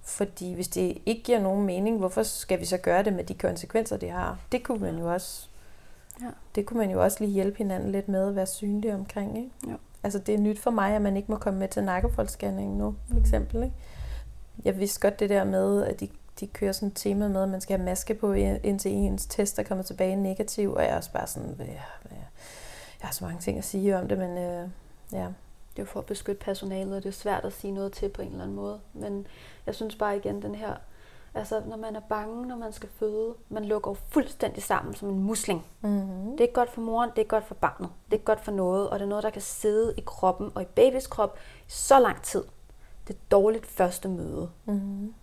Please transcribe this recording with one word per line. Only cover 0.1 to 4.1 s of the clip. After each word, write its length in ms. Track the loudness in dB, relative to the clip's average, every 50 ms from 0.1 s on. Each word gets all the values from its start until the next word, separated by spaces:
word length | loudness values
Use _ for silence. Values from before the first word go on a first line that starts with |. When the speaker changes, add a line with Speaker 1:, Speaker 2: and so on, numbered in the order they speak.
| -2 -2 -2 -2 -2 -8 -8 -6 -4
Speaker 1:
hvis 140 | -4 -4
det 300 | -2 0 2 2 2 0 0 0
ikke 180 | -2 -2 0 2
giver 160 | 4 4 4
nogen 260 | 6 4 4 2 2
mening, 320 | 2 2 2 2 2 2
hvorfor 260 | 2 0 0 2 0 0
skal 360 | 0 -2 -6 0 0 0 0
vi 60 | 2
så 120 | 0 -2
gøre 260 | 0 2 4 4 6 6
det 100 | 4 2
med 100 | 0 -2
de 100 | -4 -4
konsekvenser, 640 | -2 0 -2 -2 -2 -8 0 0 0 0 0 -4
det 120 | -4 -4 -4